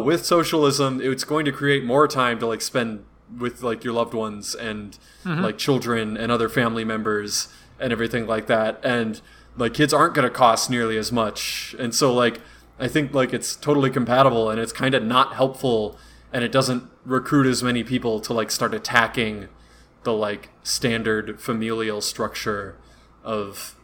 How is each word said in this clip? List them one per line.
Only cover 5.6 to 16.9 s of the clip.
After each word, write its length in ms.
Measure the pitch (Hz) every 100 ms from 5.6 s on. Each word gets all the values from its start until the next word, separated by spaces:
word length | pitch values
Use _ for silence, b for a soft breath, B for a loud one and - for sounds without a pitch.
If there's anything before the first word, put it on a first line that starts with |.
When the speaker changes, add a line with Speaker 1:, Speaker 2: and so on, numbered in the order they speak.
| - 127 120 117 107 107
Speaker 1:
and 140 | 113
other 180 | 117 113
family 340 | 135 120 113
members." 640 | 110 110 110 104 104 - - b b b
And 100 | 131
everything 360 | 113 113 120 113
like 200 | 110 110
that. 320 | 113 110 110
And, 360 | 131 120 110 107 - b b -
like, 160 | 117
kids 200 | 120 147
aren't 200 | 147 165
gonna 160 | 151 123
cost 400 | 123 123 113 -
nearly 280 | 123 113 110
as 140 | 107
much. 640 | 120 107 98 - - - -
And 140 | 123
so, 200 | - 139
like, 260 | 120 120 117 b b b -
I 80 | 127
think, 260 | 156 139
like, 200 | 139 131
it's 220 | 120 - -
totally 340 | 147 147 135
compatible, 600 | 135 117 123 135 117 110
and 100 | 110
it's 120 | 113
kinda 260 | - 131 131
not 340 | 110 123 135
helpful, 640 | - 131 131 135 113 104 - b b b
and 120 | 127
it 80 | 117
doesn't 320 | 131 127 123 -